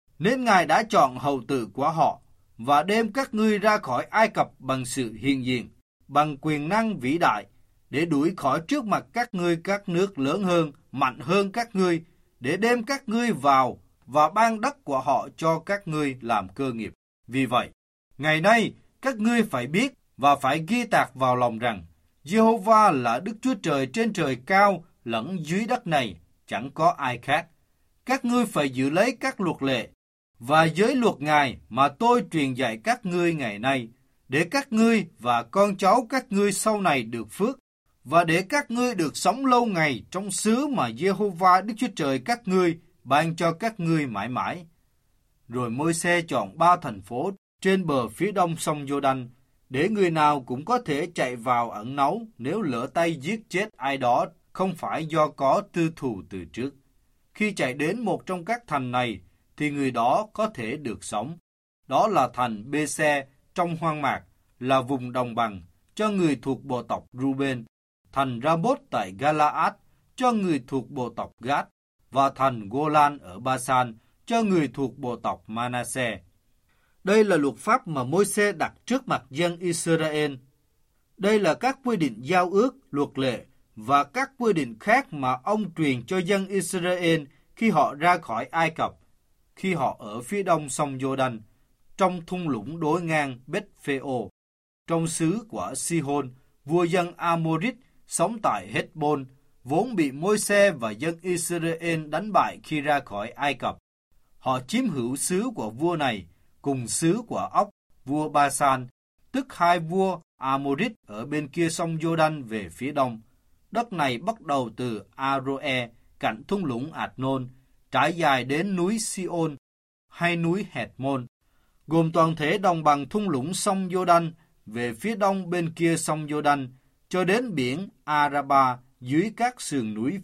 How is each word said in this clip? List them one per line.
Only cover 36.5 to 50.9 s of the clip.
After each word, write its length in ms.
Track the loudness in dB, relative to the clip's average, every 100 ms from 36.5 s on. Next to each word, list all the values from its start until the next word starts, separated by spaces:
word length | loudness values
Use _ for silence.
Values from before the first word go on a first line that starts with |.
sau 280 | 2 0 0
này 220 | 2 0
được 280 | -2 -8 -8
phước, 280 | -2 -2 -2 _ _ _ _
và 200 | 0 4
để 180 | 4 2
các 280 | 0 -2 -2
ngươi 240 | -2 -2
được 220 | 0 -2 -2
sống 300 | 0 0 4
lâu 200 | 4 4
ngày 380 | 2 0 -2 -6
trong 200 | -8 -6
xứ 360 | -2 0 0 0
mà 220 | -2 -2
Jehovah 800 | -2 -2 0 -2 2 6 6 4
Đức 80 | -4
Chúa 160 | -4 -2
Trời 220 | -2 -2
các 300 | -2 -4 0
ngươi 300 | 2 2 0 _ _
ban 320 | 0 2 2 0
cho 160 | -2
các 280 | 0 -4 -4
ngươi 260 | 0 0 0
mãi 220 | -4 -4
mãi. 380 | -2 -4 -6 -12 _ _ _ _ _ _ _ -10
Rồi 220 | -6 -4
Môi-se 520 | -2 -2 0 2 0
chọn 360 | 0 -2 -2 2
ba 180 | 4 4
thành 260 | 0 -10
phố 300 | -8 -4 -4 -6 _ _
trên 240 | 0 2 2
bờ 220 | 0 -2
phía 240 | -2 -2
đông 240 | 0 0 0
sông 300 | -4 -4 -4
Giô-đanh, 420 | -2 0 0 -4 -16 _ _ -8
để 180 | -2 0
người 220 | 2 2
nào 300 | 4 4 2
cũng 240 | -2 -8
có 140 | -2 -2
thể 300 | 0